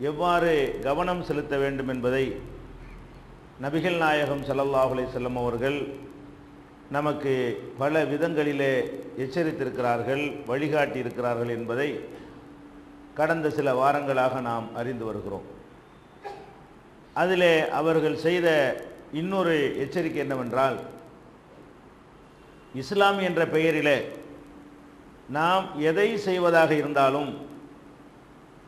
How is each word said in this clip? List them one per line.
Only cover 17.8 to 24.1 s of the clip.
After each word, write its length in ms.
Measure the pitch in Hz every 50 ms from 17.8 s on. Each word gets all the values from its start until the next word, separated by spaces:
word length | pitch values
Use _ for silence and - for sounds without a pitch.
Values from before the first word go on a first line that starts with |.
| 156 165 160 160 151 151 147 - -
செய்த 220 | 165 180 180 170 165 160 151 135 127 135 - - - - - - - - 151
இன்னொரு 360 | 170 185 196 190 180 170 160 151 139 123 - - 139
எச்சரிக்கை 360 | 131 143 180 160 160 156 151 139
என்னவென்றால், 540 | 135 135 131 123 117 117 127 135 135 117 95 - - - - - - - - - - - - - - - - - - - - - - - - - - - - - - - - - - - - - - - 131
இஸ்லாம் 380 | 131 - 202 202 202 196 202 202 185 175
என்ற 120 | 170 165 165 156 156
பெயரிலே 420 | 156 160 165 156 156 143 147 139 117 - -